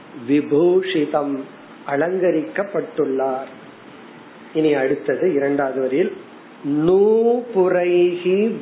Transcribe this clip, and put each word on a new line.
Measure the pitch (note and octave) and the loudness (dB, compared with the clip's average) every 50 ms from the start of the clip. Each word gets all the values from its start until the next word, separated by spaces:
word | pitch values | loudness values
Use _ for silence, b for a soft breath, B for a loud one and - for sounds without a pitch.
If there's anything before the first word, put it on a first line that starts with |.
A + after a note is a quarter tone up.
| - - - C#3 A#2+ A#2+ | -20 -20 -18 -14 -2 0
விபூஷிதம், | C#3+ D3 C3+ - D3 D3 F3 F3+ F3+ F#3+ F#3 F#3+ F#3+ E3 D3 D3 D#3 D3+ C#3+ C#3+ C#3 C3 C3+ - - - - - - - - - | 0 0 2 2 2 2 4 4 4 2 0 0 -2 -2 -2 0 -2 -2 -2 -2 -4 -6 -8 -12 -16 -20 -20 -20 -20 -16 -8 -6
அலங்கரிக்கப்பட்டுள்ளார். | C#3+ C#3 D#3 F3 F#3 F#3+ F3 F3+ D#3 D#3+ D3 - - - F#3+ - - E3 C#3+ - - - D3 C3 C3+ C3 C3 C3+ C3 C3 C3+ C3 - - - - - - - - - - - - - - - - - - - - - | -2 -2 -2 -2 -2 0 0 0 0 0 -2 -4 -6 -6 -6 -4 -4 -6 -6 -6 -4 -4 -2 -2 -2 -2 -2 -2 -4 -6 -8 -12 -16 -20 -20 -20 -20 -20 -20 -20 -20 -20 -20 -20 -20 -20 -20 -20 -20 -20 -20 -6 -2
இனி | D#3 D#3 D#3 D3 | 0 2 2 2
அடுத்தது | C3+ C3 C3+ C#3 C#3 - - C3 B2+ D#3+ F#3+ D#3 | 2 0 0 -2 -2 -2 -4 -2 0 0 0 0
இரண்டாவது | C#3 C#3 C#3 C#3+ C#3+ C#3 C3+ B2+ C3 | 0 0 0 0 0 -2 -2 -2 -4
வரியில், | C3 B2+ C3 D3 G3+ A3 - - - - - - - - - - - C#3+ | -2 -2 0 0 0 -2 -4 -8 -16 -20 -20 -20 -20 -20 -20 -10 -6 -4
நூபுரைஹி | C#3+ D3 D#3 E3+ F#3 G3 G3+ G#3+ A3 A3+ A3+ A#3 A#3+ B3 A#3+ - G#3+ F#3+ F3+ F#3 F3+ F3+ F3 F3+ F3 F3 F3 F3+ F3 F3 - F3+ F#3 G3+ G#3+ A3+ A3 A3+ | -2 0 2 2 4 4 4 4 4 4 4 2 2 0 -2 -2 0 2 2 2 2 2 2 2 2 2 2 2 0 -2 -2 0 2 2 2 0 -2 0